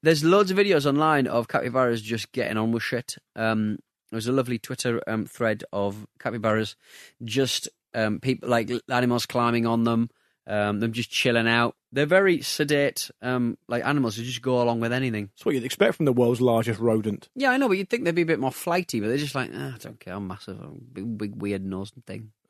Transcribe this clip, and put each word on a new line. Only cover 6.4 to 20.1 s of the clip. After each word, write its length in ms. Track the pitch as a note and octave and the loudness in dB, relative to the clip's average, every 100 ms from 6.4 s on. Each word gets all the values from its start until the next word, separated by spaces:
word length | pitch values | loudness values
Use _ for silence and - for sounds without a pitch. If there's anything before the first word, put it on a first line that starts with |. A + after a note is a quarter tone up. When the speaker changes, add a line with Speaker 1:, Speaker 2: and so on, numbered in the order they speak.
| A2 A2 G#2+ - _ - - _ | 0 0 0 -8 _ -20 -20 _
Speaker 1:
just, 460 | A#2+ A#2 C3 - - _ _ | -4 0 0 0 -6 _ _
um, 260 | B2 A2 G#2+ | -2 -2 0
peop-, 240 | B2+ C3 | -2 -4
like, 280 | - A#2 G#2+ | 0 0 0
l-, 80 | A#2+ - | -6 -2
animals 360 | B2 B2 A#2+ - | 0 2 0 0
climbing 380 | B2+ A#2+ A#2 A#2 | 0 2 2 2
on 160 | A#2 | 2
them, 260 | A#2 A#2 A#2 _ _ _ - | 2 2 0 _ _ _ -4
um, 320 | G#2 G#2 G#2 | 0 0 0
them 120 | A#2 | -2
just 180 | A2+ A#2 | -2 -4
chilling 360 | - C3 A#2 A2+ | 0 2 2 4
out. 280 | A#2 A#2+ - _ | 2 2 -2 _
They're 140 | C3 D3 | -2 2
very 340 | F#3 G3 F3 | 4 4 2
sedate, 720 | - - D3 D3 C#3+ - - - | -2 -2 0 2 0 -2 -10 -8
um, 360 | A#2+ B2+ A#2+ - - | -2 0 0 -2 -4
like, 180 | A#2+ A2+ | -4 0
animals 300 | D3 A#2+ G#2+ | 0 0 -2
who 80 | |
just 180 | A#2 A#2+ | -8 -6
go 200 | B2+ B2 | -2 2
along 180 | A#2+ A#2 | 2 0
with 120 | A#2 | 0
anything. 360 | B2 C3 A2 G2+ _ | -2 -2 -4 -6 _
Speaker 2:
That's 100 | - | -2
what 100 | C3+ | -2
you'd 100 | A#2+ | -2
expect 300 | - - - | 2 2 4
from 100 | D3 | 2
the 80 | |
world's 280 | B2 A#2+ B2 | 4 4 4
largest 380 | B2+ A2+ A2+ G#2+ | 4 4 2 0
rodent. 500 | A#2 A2 G#2+ G#2 - - | 2 2 0 -6 -10 -2
Speaker 1:
Yeah, 160 | C4+ | 0
I 60 | B3+ | 2
know, 100 | C4+ | 2
but 100 | F#3+ | 0
you'd 120 | G3 | 0
think 160 | A#3+ F3 | -2 0
they'd 100 | E3+ | 2
be 60 | |
a 20 | E3 | 2
bit 140 | D3+ | 2
more 120 | C3 | 0
flighty, 480 | - - F3 F3+ A#2 | -4 -2 -2 -2 -2
but 60 | G#2 | 0
they're 100 | C3 | -2
just 180 | D3 C#3 | -2 -4
like, 160 | B2+ | -6
"Ah, 200 | G2+ C3+ A#2+ | -6 -10 -10
I 20 | |
don't 220 | - A2 | -14 -16
care, 160 | - | -12